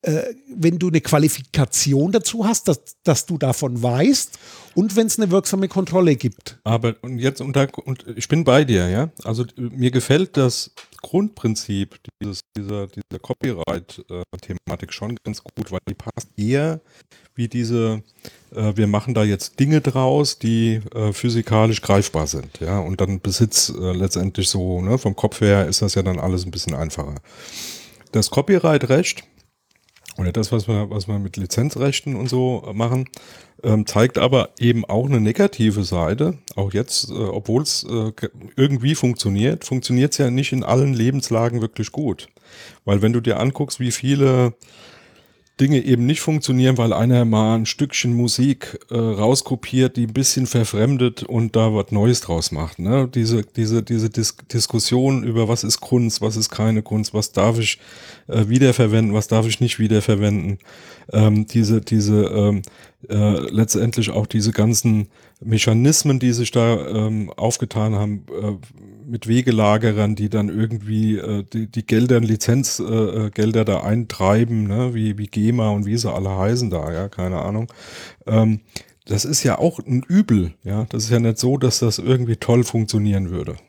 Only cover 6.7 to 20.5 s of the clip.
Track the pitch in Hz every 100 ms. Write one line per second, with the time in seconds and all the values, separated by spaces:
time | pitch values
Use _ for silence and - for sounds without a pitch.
6.7 | 113 117 113 123 123 131 139 - 139 139
7.7 | - - 127 - 110 - 151 156 131 143
8.7 | 104 87 98 156 - - 113 120 - 120
9.7 | 131 127 123 - 147 185 - 131 - -
10.7 | - - - - 175 208 - 117 107 -
11.7 | 98 98 - - _ 107 95 - - 101
12.7 | 104 98 - - 92 - 127 139 98 80
13.7 | 90 90 - - 87 90 90 - 90 -
14.7 | - 90 - 104 120 - 107 - - 107
15.7 | 92 - 104 - - - - 104 139 156
16.7 | 160 _ _ _ _ _ - 117 123 113
17.7 | 120 113 110 110 _ - _ _ - 107
18.7 | 101 104 104 127 113 107 98 - - 139
19.7 | 156 139 131 131 143 143 - 113